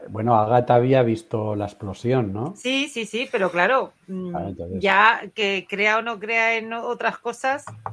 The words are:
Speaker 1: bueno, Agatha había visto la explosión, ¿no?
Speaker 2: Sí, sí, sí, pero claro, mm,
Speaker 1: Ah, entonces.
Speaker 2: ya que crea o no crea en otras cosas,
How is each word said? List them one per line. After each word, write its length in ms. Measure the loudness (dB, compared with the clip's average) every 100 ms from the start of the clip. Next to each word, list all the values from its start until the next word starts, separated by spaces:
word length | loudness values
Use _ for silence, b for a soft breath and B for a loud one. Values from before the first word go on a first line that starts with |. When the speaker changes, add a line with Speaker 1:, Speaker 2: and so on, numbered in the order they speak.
| -8
Speaker 1:
bueno, 240 | -2 2 4
Agatha 380 | 4 4 6
había 280 | 4 6 4
visto 540 | 4 0 -4 -4 -2 -2
la 80 |
explosión, 680 | -4 -6 -10 -6 0 0 0
¿no? 200 | -4 -8 -6
Speaker 2:
Sí, 340 | -4 -2 -4
sí, 140 | -6 -6
sí, 200 | -6 -4
pero 180 | -2 0
claro, 440 | 2 4 2 0 _ -12
mm, 300 | -10 -6 -6
Speaker 1:
Ah, 80 | -8
entonces. 340 | -8 -8 -2
Speaker 2:
ya 400 | 2 6 6 4 -2
que 320 | -4 -2 -2 -4
crea 280 | -2 2 0
o 40 |
no 160 | -2 -6
crea 360 | -2 0 0 0
en 160 | -4
otras 440 | -8 -6 -4 -4 -4
cosas, 460 | -6 -4 -2 -4 -6 -14 -14